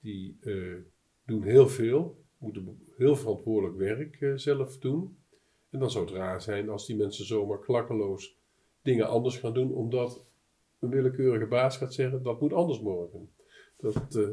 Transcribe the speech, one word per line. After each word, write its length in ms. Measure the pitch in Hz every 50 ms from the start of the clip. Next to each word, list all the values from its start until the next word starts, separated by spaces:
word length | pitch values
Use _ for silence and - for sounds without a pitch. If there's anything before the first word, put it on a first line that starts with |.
Die, 360 | - 107 104 95 95 98 - -
eh, 340 | - 113 101 95 92 90 90 90 87 - _ _ _ _ _ _ _
doen 180 | - 113 104 90
heel 260 | 101 120 135 131 -
veel, 560 | - - 113 113 127 151 170 170 - - _ _ _ _
moeten 260 | - 107 104 98 92
be-, 300 | 92 95 - - - -
heel 200 | - 127 143 147
verantwoordelijk 600 | 135 - 110 101 90 - 113 110 104 95 87 90 95
werk, 420 | 95 101 110 127 151 156 - -
eh, 120 | 143 139 139
zelf 440 | 135 - 147 143 135 131 131 - -
doen. 400 | - 131 143 165 190 - - - _ _ _ _ _ _ _ _ _ _
En 80 | - 135
dan 120 | 131 113
zou 140 | 117 107 87
het 100 | 82 95
raar 280 | 92 95 92 92 92 -
zijn 260 | 107 104 101 104 107
als 180 | 104 101 -
die 100 | - 120
mensen 280 | 104 104 98 101 - 101
zomaar 340 | 104 113 107 101 101 104 98
klakkeloos 800 | - - 123 120 117 - 117 107 101 98 95 92 - - - _ _ _ _ _ _ _ _ _ _
dingen 260 | 135 127 113 107 -
anders 280 | 117 117 123 127 123
gaan 180 | - - 117 113
doen, 180 | 127 131 131 123
omdat 540 | 131 113 117 120 123 123 123 123 - - _ _ _ _ _ _ _ _ _ _ _
een 120 | - 120
willekeurige 560 | 127 135 131 127 127 131 131 127 120 110 107
baas 300 | 107 123 123 127 131 131
gaat 180 | - 131 127 -
zeggen, 280 | - 131 127 131 127 127
"Dat 180 | 123 113 120
moet 120 | 143 151 185
anders 280 | 175 175 165 131 107
morgen." 520 | 110 101 92 87 87 85 - 92 92 - _ _ _ _ _ - - _ _
Dat, 400 | _ - 110 107 - - - -
eh, 120 | 113 104 101